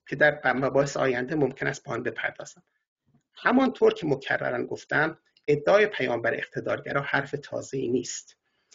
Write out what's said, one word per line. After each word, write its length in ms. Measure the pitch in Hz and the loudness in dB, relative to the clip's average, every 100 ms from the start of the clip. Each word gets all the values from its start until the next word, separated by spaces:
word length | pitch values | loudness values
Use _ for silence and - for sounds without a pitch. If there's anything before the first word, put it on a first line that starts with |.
| - | -8
که 100 | 147 | 2
در 360 | 151 147 135 | 2 4 0
مباحث 440 | 123 135 135 143 - | 0 2 2 0 0
آینده 380 | 135 123 127 | 0 0 -2
ممکن 320 | 156 135 - 139 | 0 0 0 -4
است 180 | 143 | -4
به 60 | 143 | -6
آن 120 | 123 | -6
بپردازم. 600 | 123 - - - - - _ _ _ _ _ _ _ | -4 -4 -6 -8 -14 -18 _ _ _ _ _ _ _
همانطور 600 | - 185 247 262 - 220 | -6 2 4 4 4 2
که 120 | 214 160 | 2 0
مکرراً 580 | 135 - 135 135 123 | -2 0 -2 -2 -4
گفتم، 540 | 123 123 - 139 156 156 _ _ - | -4 -8 -2 0 0 -2 _ _ 0
ادعای 380 | 147 - 202 208 | 2 6 6 6
پیامبر 480 | - 127 117 117 | 0 -2 0 0
اقتدارگرا 680 | - - 127 117 110 127 147 | -2 -6 -6 -4 -4 -2 -4
حرف 340 | 143 139 - 147 | 0 -2 -2 -6
تازه‌ای 460 | - 120 113 135 123 | -8 -10 -6 -6 -2
نیست 480 | 123 - - - _ _ _ _ | -2 -2 -10 -16 _ _ _ _